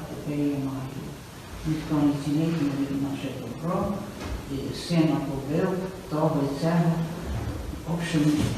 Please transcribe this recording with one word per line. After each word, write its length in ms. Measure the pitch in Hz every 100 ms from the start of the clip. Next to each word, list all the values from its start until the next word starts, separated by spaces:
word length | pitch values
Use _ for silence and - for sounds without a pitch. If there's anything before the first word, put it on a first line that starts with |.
| -
тепер 280 | - 147 147
я 200 | 143 139 135
маю. 300 | 135 131 131 147 147 - - - - 156
Ніхто 280 | 151 -
не 180 | 151 143 139
цінить 380 | 151 151 165 160
мені 240 | 143 135 135 139 139
наше 220 | 139 131 123
добро, 440 | 117 - 165 196 202 - - - - - -
і 20 | 139 - - -
сина 280 | 165 156 139 -
побив, 400 | 135 143 165 185 185 - - -
того 260 | 156 156 143
і 160 | 139 -
цього. 280 | 165 170 165 160 - - - - - - - - -
В 60 |
общем, 260 | 170 - 160 151 151 -